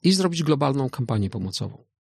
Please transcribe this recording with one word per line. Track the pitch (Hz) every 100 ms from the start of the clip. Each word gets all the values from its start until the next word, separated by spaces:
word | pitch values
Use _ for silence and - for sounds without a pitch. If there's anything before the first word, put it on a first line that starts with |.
i | 180
zrobić | 190 190 170
globalną | 156 143 143 139 131
kampanię | - 117 110 98
pomocową". | 107 95 - 101 - _ _